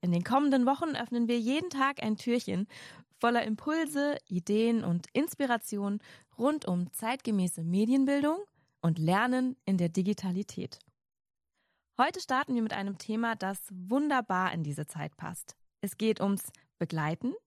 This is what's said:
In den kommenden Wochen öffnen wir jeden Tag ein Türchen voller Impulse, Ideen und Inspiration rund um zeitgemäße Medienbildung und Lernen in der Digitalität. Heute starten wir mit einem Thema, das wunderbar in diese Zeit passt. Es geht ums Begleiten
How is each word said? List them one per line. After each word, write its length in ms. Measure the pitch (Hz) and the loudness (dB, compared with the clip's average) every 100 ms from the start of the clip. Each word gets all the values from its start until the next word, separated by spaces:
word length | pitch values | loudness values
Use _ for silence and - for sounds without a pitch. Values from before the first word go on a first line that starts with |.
In 100 | 175 | 2
den 140 | 175 180 | 2 4
kommenden 400 | 262 294 269 247 | 4 6 4 4
Wochen 320 | 277 330 285 | 2 0 -4
öffnen 320 | 233 240 233 | -2 0 2
wir 100 | 240 | 2
jeden 300 | 226 285 359 | 2 0 -2
Tag 340 | 277 269 277 | 0 0 0
ein 140 | 226 214 | -2 -2
Türchen 500 | - 240 214 185 208 - - - - _ | 0 0 0 -4 -4 -8 -20 -20 -20 _
voller 240 | 240 240 220 | 2 2 0
Impulse, 720 | 214 - 320 311 294 285 285 _ | -4 -2 0 0 0 0 -2 _
Ideen 560 | 180 175 214 226 233 | -6 0 2 4 2
und 240 | 190 175 - | 2 -2 0
Inspiration 880 | - 330 - 269 233 - 208 202 208 - - _ - | -2 -2 -2 -2 -2 -2 -4 -4 -4 -8 -20 _ -2
rund 280 | 240 302 - | 0 0 -2
um 260 | 180 175 | -2 -2
zeitgemäße 720 | - 226 262 - 208 180 - | -4 -4 -4 0 2 0 -2
Medienbildung 800 | 165 185 220 269 269 285 294 339 415 _ _ _ | 0 2 4 4 4 4 2 0 -6 _ _ _
und 180 | 170 165 | 0 2
Lernen 560 | 160 185 240 254 254 254 | 2 4 4 2 0 -2
in 140 | - 190 | -2 2
der 100 | 170 | 2
Digitalität. 920 | 170 185 208 190 180 - - 180 - - _ _ _ _ _ _ _ _ _ _ - | 2 0 0 -2 -4 -4 -8 -10 -12 -20 _ _ _ _ _ _ _ _ _ _ 0
Heute 220 | 269 370 | 0 0
starten 340 | - 262 285 | -2 -2 0
wir 100 | 240 | -2
mit 100 | 220 | -2
einem 240 | - 196 190 | -2 -4 -6
Thema, 400 | - 220 233 226 | -4 -2 -2 -2
das 240 | 190 196 - | -4 -6 -10
wunderbar 800 | 185 180 254 294 269 226 185 185 | -14 -2 0 2 0 0 0 0
in 120 | 170 | 0
diese 240 | 147 143 151 | -4 -4 -6
Zeit 280 | 156 151 - | -6 -10 -8
passt. 400 | 156 180 - - _ _ | -12 -12 -16 -20 _ _
Es 180 | 196 - | -8 -2
geht 220 | 220 214 | 0 2
ums 240 | 196 196 - - _ _ | 0 0 -4 -16 _ _
Begleiten 540 | 165 160 151 165 240 403 | -4 -2 -2 -2 -4 -6